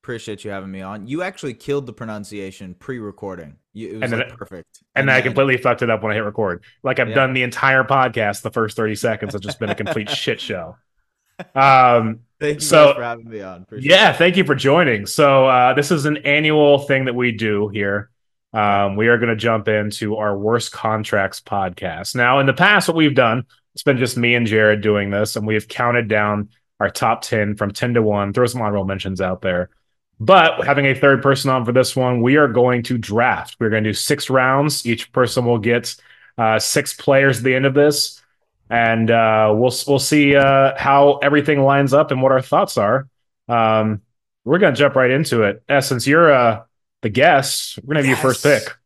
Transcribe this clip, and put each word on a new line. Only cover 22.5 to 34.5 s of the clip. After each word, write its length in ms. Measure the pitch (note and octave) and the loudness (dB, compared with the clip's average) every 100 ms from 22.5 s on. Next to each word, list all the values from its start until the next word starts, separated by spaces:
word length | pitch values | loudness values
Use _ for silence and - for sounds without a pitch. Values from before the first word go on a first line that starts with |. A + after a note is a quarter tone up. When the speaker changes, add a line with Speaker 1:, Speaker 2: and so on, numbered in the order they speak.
Speaker 2:
past, 340 | C3+ F#3 G#3 F#3 | 2 2 2 0
what 80 | E3 | 0
we've 180 | D3+ B2+ | 2 4
done, 300 | A#2+ A#2+ - _ _ | 2 0 -6 _ _
it's 80 | - | -6
been 140 | - C3 | -2 0
just 200 | B2 B2 | 0 -2
me 180 | A#2+ A#2+ | 0 0
and 100 | A#2 | 2
Jared 360 | A2 G#2+ G#2+ | 2 4 2
doing 280 | G#2+ G#2 G2+ | 0 0 0
this, 280 | G2+ G#2+ - | -2 -4 -4
and 100 | G#2+ | -4
we 60 | |
have 160 | A2 - | -4 -4
counted 400 | - A#2+ A#2+ A2+ | -4 -2 -2 0
down 400 | G#2+ G#2 G#2 G2+ _ _ _ | -2 0 -2 -6 _ _ _
our 80 | G2+ | -4
top 320 | - A2+ A#2 | -2 -2 -2
ten 340 | - A2+ G#2 G#2 | -4 -4 -4 -4
from 160 | G#2 | -6
ten 220 | G2+ B2 | -4 -2
to 80 | A#2+ | 0
one. 300 | A2 G#2 G2+ | 0 0 -2
Throw 120 | G2+ B2 | 0 -2
some 160 | B2 | -2
honorable 240 | G#2+ G2+ F#2+ | -4 -4 -4
mentions 360 | F#2+ F#2+ F#2 | -6 -8 -6
out 200 | F#2 F#2 | -6 -4
there. 280 | F#2+ F2+ F2+ _ _ _ _ _ | -4 -4 -6 _ _ _ _ _
But 440 | A2 F#3+ E3 - - | 4 6 6 0 -2
having 200 | C#3 C#3 | 0 0
a 80 | |
third 300 | C3 C#3+ C3+ | 2 4 4
person 260 | C3+ C3+ C#3 | 2 0 0
on 160 | C3 A#2 | -2 0
for 60 | |
this 240 | B2 B2 - | 0 0 0
one, 260 | B2+ B2 | -2 0
we 140 | A#2 C#3+ | 2 4
are 100 | D3 | 2
going 360 | A#2 B2 B2 | 2 2 0
to 140 | A#2 B2 | -4 -6
draft. 580 | G#2 G#2 B2 F#2 - - | -4 0 0 -2 -8 -6
We're 100 | A2+ | -2
gonna 120 | A2 | 0
do 100 | G#2+ | -2
six 360 | G2+ - C#3+ - | -4 -4 -4 0
rounds. 560 | C3 B2+ | 0 2